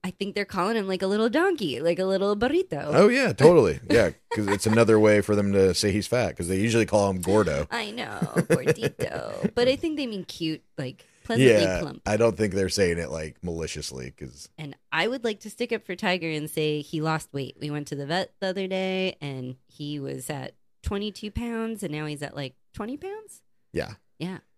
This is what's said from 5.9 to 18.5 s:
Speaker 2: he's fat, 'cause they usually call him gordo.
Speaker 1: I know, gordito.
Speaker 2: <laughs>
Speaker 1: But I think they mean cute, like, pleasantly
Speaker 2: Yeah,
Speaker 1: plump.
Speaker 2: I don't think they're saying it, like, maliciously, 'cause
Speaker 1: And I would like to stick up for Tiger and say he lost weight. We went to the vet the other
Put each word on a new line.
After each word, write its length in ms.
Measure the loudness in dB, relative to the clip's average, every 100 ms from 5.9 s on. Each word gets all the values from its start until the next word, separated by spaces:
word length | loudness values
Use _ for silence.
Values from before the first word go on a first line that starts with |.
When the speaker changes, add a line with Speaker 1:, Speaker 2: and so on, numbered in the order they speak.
Speaker 2:
he's 160 | 0 0
fat, 300 | 0 0 -4
'cause 100 | -2
they 120 | 0
usually 260 | 2 2 4
call 240 | 4 2
him 100 | 0
gordo. 460 | 2 4 4 0 -2
Speaker 1:
I 200 | -6 -6
know, 280 | -8 -10 -6 -4 -2
gordito. 1160 | 2 0 2 -2 -2 -4 -8 -6 -8 -4 -4
Speaker 2:
<laughs> 20 |
Speaker 1:
But 120 | 0 0
I 60 | 0
think 200 | -2 -4
they 100 | -6
mean 180 | -8
cute, 380 | -10 -8 -6 -6 _ -10
like, 260 | -10 -10 _ _
pleasantly 280 | -4 6 6 6
Speaker 2:
Yeah, 180 | 4 0
Speaker 1:
plump. 220 | -6 -8 -2
Speaker 2:
I 100 | 2
don't 200 | 2 2
think 180 | -2
they're 140 | 0 -2
saying 300 | 2 2 2
it, 120 | -4
like, 260 | -6 -10 -10
maliciously, 680 | -8 -6 -6 -8 -10 -10 -14 -14
'cause 320 | -16 -16 -20 -16
Speaker 1:
And 200 | -16 -16 _
I 160 | -2 -2
would 160 | -2
like 160 | -6 -6
to 100 | -12
stick 220 | -8 -6
up 120 | -6
for 120 | -6 -6
Tiger 340 | -2 -2 -2
and 180 | -4 -6
say 320 | -2 -2 -2
he 200 | -4 -4
lost 280 | -2 -4 -6
weight. 240 | -8 -8 -8
We 100 | -8
went 180 | -6 -6
to 80 | -8
the 100 | -4
vet 260 | -4 -4 _
the 60 |
other 200 | -6